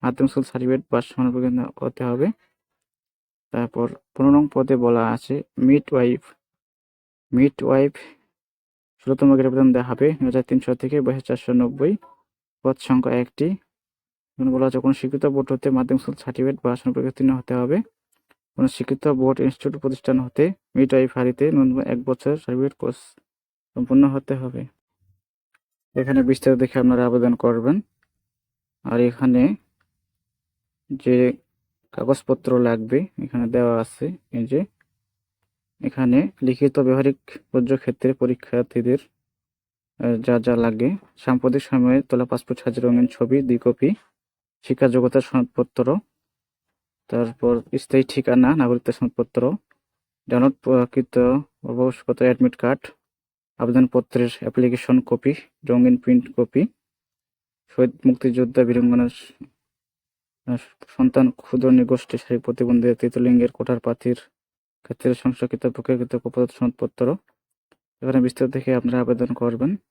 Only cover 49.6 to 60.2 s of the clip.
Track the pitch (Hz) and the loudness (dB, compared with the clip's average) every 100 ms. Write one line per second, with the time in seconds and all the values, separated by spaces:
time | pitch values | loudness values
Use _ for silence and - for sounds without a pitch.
49.6 | _ _ _ _ _ _ - 123 131 135 | _ _ _ _ _ _ -4 2 2 0
50.6 | - 127 123 - 127 - 123 135 143 _ | 0 0 0 -2 -2 0 0 0 -4 _
51.6 | 131 120 127 123 - 123 127 123 127 - | -12 -4 -4 -4 -6 0 0 2 0 0
52.6 | 123 139 - - _ _ _ _ _ _ | -2 -2 -6 -20 _ _ _ _ _ _
53.6 | 120 123 127 127 117 127 120 - - 123 | 0 2 2 2 -2 -2 -2 -2 -6 0
54.6 | 123 123 - 127 123 120 - 139 - _ | 0 0 0 0 2 -2 -2 -4 -8 _
55.6 | - 123 123 123 - 123 123 - 120 - | -2 2 4 2 2 2 2 -4 -2 0
56.6 | 202 _ _ _ _ _ _ _ _ _ | -2 _ _ _ _ _ _ _ _ _
57.6 | _ - 127 - 135 127 131 120 123 127 | _ 0 0 2 0 2 0 0 -2 2
58.6 | 120 120 120 120 123 - - _ - _ | 2 2 2 2 0 -4 -20 _ -20 _
59.6 | _ _ _ _ _ _ | _ _ _ _ _ _